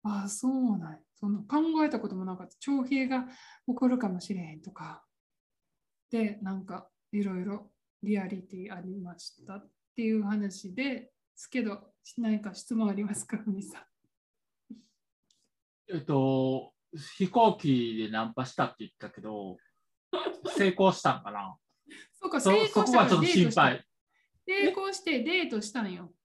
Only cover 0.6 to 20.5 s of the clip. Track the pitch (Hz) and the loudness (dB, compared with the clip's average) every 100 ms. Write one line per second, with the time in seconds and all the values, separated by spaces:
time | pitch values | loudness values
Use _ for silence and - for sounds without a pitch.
0.6 | 247 190 160 156 _ _ 208 208 - 294 | 2 0 -4 -14 _ _ -4 -2 0 0
1.6 | 320 320 302 240 208 185 190 185 175 _ | 2 2 2 0 -4 -6 -6 -8 -12 _
2.6 | - 277 254 269 262 262 254 - - - | -2 0 2 0 2 -2 -2 -12 -20 -10
3.6 | - 247 254 247 214 180 - 190 160 156 | -6 2 2 2 0 -4 -6 -8 -8 -12
4.6 | - - 160 165 _ _ _ _ _ _ | -16 -14 -14 -16 _ _ _ _ _ _
5.6 | _ _ _ _ _ 226 214 208 190 190 | _ _ _ _ _ 0 0 -2 -6 -8
6.6 | 185 180 - _ _ 208 196 185 190 208 | -8 -14 -14 _ _ -4 -2 -4 -6 -8
7.6 | - _ _ _ 196 202 185 190 180 185 | -12 _ _ _ -2 -2 -2 -8 -10 -14
8.6 | 196 185 185 196 175 170 - _ - 196 | -12 -12 -10 -10 -12 -14 -18 _ -16 -16
9.6 | - _ _ - 220 220 202 214 202 185 | -18 _ _ -2 0 2 0 -2 -2 -6
10.6 | 190 185 277 247 - _ _ - - 262 | -10 -4 -4 -4 -10 _ _ -20 -8 -4
11.6 | 220 196 - _ - - 226 214 208 185 | -4 -6 -14 _ -14 -4 -2 -2 -4 -12
12.6 | - 226 214 196 208 202 - - 214 190 | -4 0 0 0 -2 -6 -6 -6 -4 -6
13.6 | - - - _ _ _ _ _ _ _ | -8 -16 -20 _ _ _ _ _ _ _
14.6 | _ - _ _ _ _ _ _ _ _ | _ -20 _ _ _ _ _ _ _ _
15.6 | _ _ - 175 139 139 135 131 131 131 | _ _ -8 -6 2 2 4 4 2 0
16.6 | - _ _ 156 - - 185 240 220 - | -4 _ _ -16 -16 -2 0 6 6 4
17.6 | 151 127 117 110 107 110 113 127 127 - | 2 2 2 -2 -2 -2 -4 -4 -6 -2
18.6 | 127 - 104 _ 104 - 107 107 98 87 | -2 -2 -16 _ -16 -12 -10 -8 -10 -12
19.6 | _ _ _ _ _ 370 - - 370 | _ _ _ _ _ -6 -6 -6 -4